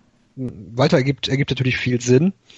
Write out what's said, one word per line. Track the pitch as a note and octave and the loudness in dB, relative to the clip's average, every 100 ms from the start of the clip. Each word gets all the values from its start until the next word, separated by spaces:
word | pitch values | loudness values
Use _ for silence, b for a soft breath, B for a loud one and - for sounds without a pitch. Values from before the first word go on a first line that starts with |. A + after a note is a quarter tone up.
| _ _ _ - | _ _ _ -12
Walter | B2+ G2+ G2 A#2 D3 E3 | -12 -12 -12 -2 2 2
ergibt, | C3 C#3 - | 2 -4 -4
ergibt | C3+ C#3 | -4 -2
natürlich | C3 B2+ B2 | 0 0 0
viel | - B2 | -2 -4
Sinn. | A#2+ B2+ F3 - B | 2 4 4 -2 B